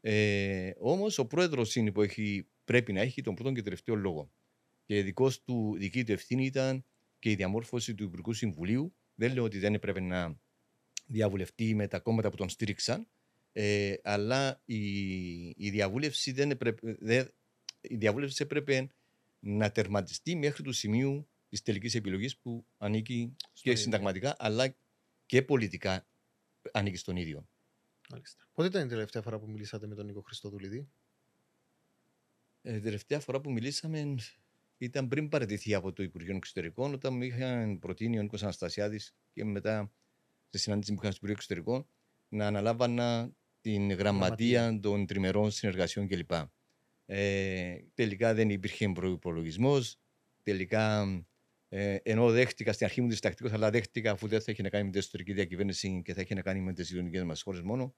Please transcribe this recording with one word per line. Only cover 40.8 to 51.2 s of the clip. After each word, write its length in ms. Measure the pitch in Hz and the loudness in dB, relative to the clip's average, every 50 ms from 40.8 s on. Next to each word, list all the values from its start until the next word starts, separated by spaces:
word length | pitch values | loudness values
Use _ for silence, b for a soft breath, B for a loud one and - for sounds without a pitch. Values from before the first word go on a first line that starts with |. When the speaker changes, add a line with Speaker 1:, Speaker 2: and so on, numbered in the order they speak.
| 101 98 | 0 -2
Speaker 1:
που 60 | 104 92 | -4 0
είχαν 120 | 110 104 | 0 -2
στο 40 | 95 - - | -2 -2 -2
Υπουργείο 100 | 101 104 | -4 -4
Εξωτερικών 500 | 101 - - 101 85 82 104 120 131 143 _ _ _ _ _ _ _ _ _ | -4 -4 -6 -6 -4 -2 -2 -2 -2 -4 _ _ _ _ _ _ _ _ _
να 180 | - 107 107 | -4 0 0
αναλάβανα 840 | 104 104 101 101 113 117 117 123 120 120 120 120 120 120 117 117 - - _ _ _ _ _ | 0 0 2 2 2 2 2 2 2 2 2 2 2 2 0 0 -4 -8 _ _ _ _ _
την 320 | _ 113 107 101 101 101 | _ 0 2 2 2 2
γραμματεία 680 | 98 87 98 104 101 98 95 90 113 107 113 120 123 120 | 2 4 4 4 4 4 4 2 2 2 4 4 6 6
Speaker 2:
Γραμματεία. 200 | 117 117 110 107 | 4 4 0 0
Speaker 1:
των 260 | 101 104 101 101 101 | 0 0 2 2 0
τριμερών 440 | 87 98 98 95 95 92 104 107 107 | 0 0 2 2 4 4 4 4 2
συνεργασιών 580 | 101 - - 104 92 92 90 82 - 104 101 90 | 2 0 -2 -2 2 2 0 0 0 -2 -2 -2
κλπ. 220 | 98 90 82 - 90 82 76 71 _ _ _ _ _ _ _ _ _ _ _ | -2 -4 -2 -2 -2 -2 -2 -4 _ _ _ _ _ _ _ _ _ _ _
Ε, 720 | - 101 101 101 101 98 98 95 98 95 92 90 90 87 82 - - _ | -8 -2 0 0 2 2 0 0 -2 -2 -2 -4 -6 -6 -10 -14 -12 _
τελικά 400 | - 120 107 101 98 117 113 113 | 0 0 0 2 2 2 4 4
δεν 160 | 110 110 107 | 4 4 4
υπήρχε 380 | 101 98 92 101 - - 110 101 | 2 0 -2 -6 -4 0 0 0
προϋπολογισμός, 1120 | 92 82 87 92 92 80 - 90 82 82 82 82 78 92 120 135 143 139 120 - - _ _ _ _ _ _ _ _ _ | 0 0 0 0 -2 -2 -2 -4 -4 -2 -4 -4 0 2 4 4 4 4 2 -2 -8 _ _ _ _ _ _ _ _ _
τελικά, 600 | _ - 101 95 95 87 113 110 110 107 107 107 104 98 95 90 | _ -2 0 0 0 0 2 2 4 4 4 2 2 0 -2 -4